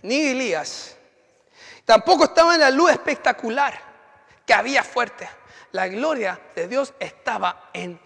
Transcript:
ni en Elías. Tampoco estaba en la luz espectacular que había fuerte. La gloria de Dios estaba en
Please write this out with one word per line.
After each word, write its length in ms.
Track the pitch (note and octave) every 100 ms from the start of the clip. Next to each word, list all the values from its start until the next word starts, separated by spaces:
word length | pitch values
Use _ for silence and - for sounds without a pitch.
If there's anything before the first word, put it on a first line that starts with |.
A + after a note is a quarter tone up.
ni 240 | F#3 C4+ D4+
en 0 | B3+
Elías. 580 | B3 E3 - - - - _ _ _ _ _ _ - - -
Tampoco 400 | A3 C4+ F4+ D4+
estaba 280 | - E4
en 60 | E4+
la 100 | C#4+
luz 220 | C4 E4+
espectacular 960 | C#4 - C#4+ - A#3+ A#3 A#3 F#3+ - - _ _ _ _ _ -
que 80 | G#3
había 280 | G#3 C4+
fuerte. 460 | - B3 A#3 - F#3 - _ - _
La 140 | F#3 F#3
gloria 540 | G3 D4+ C#4+ G3 F3+ - -
de 120 | F3
Dios 240 | B3+ C4 _
estaba 680 | F#3 - - G#3+ F#3 - -
en 280 | F3 F3+ E3+